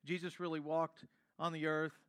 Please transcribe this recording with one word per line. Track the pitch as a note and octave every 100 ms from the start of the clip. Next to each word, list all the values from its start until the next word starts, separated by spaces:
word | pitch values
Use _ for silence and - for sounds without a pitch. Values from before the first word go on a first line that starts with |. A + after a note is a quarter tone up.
Jesus | C#3+ F3 F3 -
really | F3 D#3+
walked | D3 D#3+ E3 - - _ _ -
on | E3+
the | D#3+ D#3
earth | D#3 D#3 -